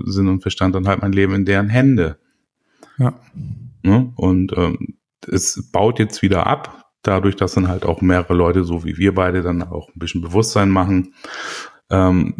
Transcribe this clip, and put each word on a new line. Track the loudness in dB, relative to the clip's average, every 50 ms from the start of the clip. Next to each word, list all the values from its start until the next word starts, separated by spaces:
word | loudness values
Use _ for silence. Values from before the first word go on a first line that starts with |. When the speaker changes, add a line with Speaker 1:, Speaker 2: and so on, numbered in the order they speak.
| -4
Speaker 1:
Sinn | -2 0 0 2 2
und | 0 0
Verstand | -2 -6 -4 0 0 0 0
dann | 0 0
halt | 0 0 0
mein | -2 0
Leben | 2 2 2 2 2
in | 0 0
deren | 2 2 0 0 2
Hände. | 2 4 4 4 4 4 0 -2 -4 _ _ _ _ _ _ _ _ _ _ _ _ _ -20 _ _ -2
Speaker 2:
Ja. | -2 -2 -2 -6 _ _ _ -14 -12 -12 -12 -14 -16 -20 -16 _
Speaker 1:
Ne? | 2 2 4 4 2 0 -4
Und, | -2 0 2 2 2 0 -2 -2
ähm, | -2 -2 -2 -2 -4 -8 -10 -12 _ _ _ _ _ -10
es | -4 -4 -2 -2 -2 -6 -6 -12 -4
baut | 0 2 2 2 2 0
jetzt | -2 -2 -2 -2
wieder | 0 0 2 2 2
ab, | 0 -2 -4 -6 -16 -20 -20 _ _ _ _
dadurch, | -2 0 0 2 0 0 0
dass | 0 -4 0 0
dann | 0 0 0
halt | -2 -2 -2
auch | -4 -2 0
mehrere | 2 2 2 2 0 0 2
Leute, | 2 2 2 2 0 0
so | 0 -4 -4 -4
wie | -8 -2 0
wir | 0 2 2
beide, | 2 0 0 0 -2
dann | -2 -2 -2 -4
auch | -4 -6 -8 -12 -12 _
ein | _ -12
bisschen | -12 -6 -6 -6
Bewusstsein | -6 0 0 0 0 2 2 2 2 4
machen. | 4 2 2 2 2 0 0 -2 _ -20 -18 -16 -14 -12 -12 -12 -12 -12 -14 -16 -20 _ _ _
Ähm, | 2 4 4 4 4 2 2 0 -4